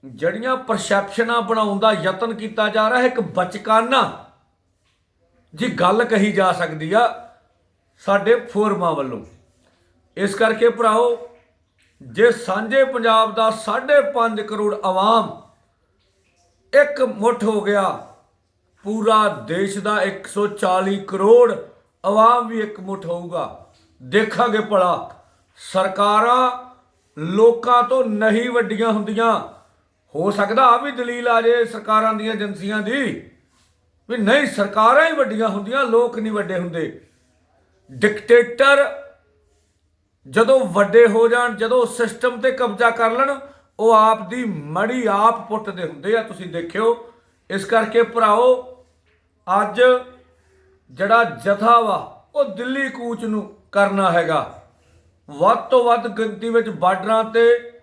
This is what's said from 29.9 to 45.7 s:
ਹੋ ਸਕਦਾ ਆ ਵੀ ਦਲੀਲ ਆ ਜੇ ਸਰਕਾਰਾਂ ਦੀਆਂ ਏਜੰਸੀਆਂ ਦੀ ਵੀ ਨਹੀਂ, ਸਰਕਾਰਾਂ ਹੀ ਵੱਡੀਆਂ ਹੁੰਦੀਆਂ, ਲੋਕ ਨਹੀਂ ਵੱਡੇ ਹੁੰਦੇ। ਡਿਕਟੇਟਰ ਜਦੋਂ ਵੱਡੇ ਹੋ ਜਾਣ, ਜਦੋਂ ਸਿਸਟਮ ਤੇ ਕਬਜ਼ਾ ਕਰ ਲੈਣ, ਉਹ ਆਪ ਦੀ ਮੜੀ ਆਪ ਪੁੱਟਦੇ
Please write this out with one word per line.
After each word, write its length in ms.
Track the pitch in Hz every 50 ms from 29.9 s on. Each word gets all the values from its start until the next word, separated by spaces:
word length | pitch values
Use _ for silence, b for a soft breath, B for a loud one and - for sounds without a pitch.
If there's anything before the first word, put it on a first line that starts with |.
| _ _ _ _ _
ਹੋ 160 | 143 165 202
ਸਕਦਾ 340 | 202 202 202 196 220 240 262
ਆ 120 | 254 233
ਵੀ 140 | 247 269 285
ਦਲੀਲ 380 | 262 233 247 240 240 240 240 247
ਆ 120 | 233 226
ਜੇ 240 | 226 226 240 240 233
ਸਰਕਾਰਾਂ 500 | 220 214 214 208 - 220 214 220 220 220
ਦੀਆਂ 200 | 214 214 220 220
ਏਜੰਸੀਆਂ 440 | 202 208 202 196 - 175 196 214 214
ਦੀ 520 | 208 196 240 285 269 208 - - - - _ _ _ _ _ _ _ _ _ _ _ _ _ _ _ _
ਵੀ 80 | 226
ਨਹੀਂ, 300 | 240 214 196 240 285 294
ਸਰਕਾਰਾਂ 600 | 247 - - 202 196 - 214 214 226 247 285 320
ਹੀ 60 | 330 320
ਵੱਡੀਆਂ 360 | 302 269 220 165 214 226 220
ਹੁੰਦੀਆਂ, 360 | 190 202 202 196 240 277 277
ਲੋਕ 340 | 240 226 226 240 233 233 220
ਨਹੀਂ 140 | 214 220 214
ਵੱਡੇ 260 | 214 202 170 190 180
ਹੁੰਦੇ। 420 | 175 175 165 170 156 135 - - - _ _ _ _ _ _ _ _ _ _ _ _ _ _ _ _ _ 139
ਡਿਕਟੇਟਰ 1120 | 127 117 208 208 208 - - 233 240 233 233 - - 269 277 277 285 277 - - - - - - _ _ _ _ _ _ _ _ _ _ _ _ _ _ _ _ _ _ _ _ _ _ 135
ਜਦੋਂ 320 | 131 196 226 240 269 262
ਵੱਡੇ 460 | 247 196 170 196 202 190 180 226 233
ਹੋ 220 | 226 202 226 226 233
ਜਾਣ, 260 | 233 240 240 240 226
ਜਦੋਂ 320 | 196 214 226 247 254 240
ਸਿਸਟਮ 540 | 226 233 - 240 220 - - - 254 247 233
ਤੇ 100 | 208 262 254
ਕਬਜ਼ਾ 380 | - 254 233 202 190 240 233
ਕਰ 200 | 226 - 233 226
ਲੈਣ, 280 | 226 247 269 277 285 269 269 B B B B B B _
ਉਹ 120 | 208 226 226
ਆਪ 360 | 214 214 220 220 220 202 175
ਦੀ 160 | 202 254 247
ਮੜੀ 600 | 220 190 156 143 147 156 175 202 214 254 254 240
ਆਪ 420 | 214 196 202 208 226 226 - - -
ਪੁੱਟਦੇ 360 | 214 214 214 202